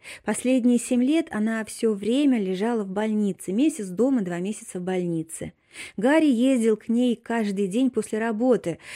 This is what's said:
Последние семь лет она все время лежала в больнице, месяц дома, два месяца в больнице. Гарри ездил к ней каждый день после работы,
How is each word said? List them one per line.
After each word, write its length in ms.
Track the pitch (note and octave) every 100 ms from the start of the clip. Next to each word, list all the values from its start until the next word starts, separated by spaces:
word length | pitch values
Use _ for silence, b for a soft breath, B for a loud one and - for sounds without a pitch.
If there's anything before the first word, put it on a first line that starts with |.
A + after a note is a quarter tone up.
| B B
Последние 540 | - G#3 B3 C4 A#3+ A#3+
семь 260 | - B3
лет 220 | B3+ D#4+ D#4+
она 320 | G#3+ G#3+ A3+ G#3+
все 260 | - A3+
время 480 | G3+ G#3 B3+ D4 A#3+
лежала 440 | F#3 F#3 A3 A#3
в 40 | F#3+
больнице, 640 | F#3+ A3 G#3+ G#3 F3+ -
месяц 360 | G3 D#4 D4+ F#3+
дома, 340 | F3+ B3+ C4
два 160 | F3+ F3
месяца 420 | F#3+ G#3 - F#3
в 20 |
больнице. 680 | F3+ F#3 F3 E3 D#3+ - - B B B B -
Гарри 320 | A#3 D#4+ D4+
ездил 480 | A3+ C4 C4 A3+ G#3+
к 100 | -
ней 280 | A#3 B3 A#3
каждый 500 | - A#3 G#3 G3 G3+
день 240 | G#3+ C4
после 280 | A3+ G#3 G#3+
работы, 600 | A3+ G#3+ B3+ G#3 F3 D#3+ B